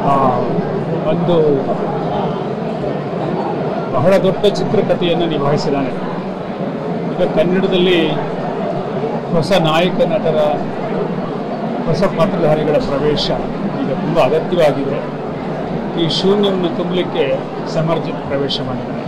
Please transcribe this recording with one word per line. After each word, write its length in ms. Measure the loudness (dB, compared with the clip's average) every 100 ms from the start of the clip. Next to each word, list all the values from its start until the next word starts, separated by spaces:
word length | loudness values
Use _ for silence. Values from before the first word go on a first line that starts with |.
ಆ, 360 | 2 2 4 2 0 0 0 -2 -2 -2 0
ಒಂದು 520 | 0 2 4 4 2 0 -2 -2 -2 -2 -2 -2 -2 -4 -4 -4 -4 -4 -4 -4 -4 -2 -2 -2 -2 -2 -2 -2
ಬಹಳ 240 | 2 4 4
ದೊಡ್ಡ 280 | 4 2 2
ಚಿತ್ರಕಥೆಯನ್ನು 800 | 2 0 0 2 2 2 2 0
ನಿಭಾಯಿಸಿದ್ದಾನೆ. 880 | 0 0 0 0 0 -2 -4 -4 -4 -6 -6 -8 -6 -4 -4 -4 -4 -4
ಈಗ 300 | 0 0 2
ಕನ್ನಡದಲ್ಲಿ 760 | 2 2 2 2 4 4 2 0 -4 -4 -4 -4 -4 -4 -4 -4 -2 -4 0
ಹೊಸ 180 | 0 4
ನಾಯಕ 420 | 2 4 4 2
ನಟರ, 440 | 2 2 2 2 2 2 2 -2 -4 -4 -2 -2 -4 -4 -4 -6 -4 -4 -2 -2
ಹೊಸ 160 | 2
ಪಾತ್ರಧಾರಿಗಳ 760 | 2 2 0 2 2 2 4 2
ಪ್ರವೇಶ 520 | 2 0 2 2 0 -2 -2 -2 -4 -2
ಈಗ 120 | -2
ತುಂಬ 260 | -2 0 2
ಅಗತ್ಯವಾಗಿದೆ. 1000 | 4 2 0 2 4 2 -2 -2 -4 -6 -6 -6 -6 -6 -4 -4 -4 0
ಈ 80 | 0
ಶೂನ್ಯವನ್ನು 680 | 2 4 4 4 2 0 0
ತುಂಬಲಿಕ್ಕೆ 640 | 0 0 0 -2 0 -2 -2 -6 -4
ಸಮರ್ಜಿತ್ 540 | -2 0 0 -2 -6 -4
ಪ್ರವೇಶ 320 | -2 -2 -2
ಮಾಡಿದ್ದಾರೆ. 400 | -4 -4 -4 -6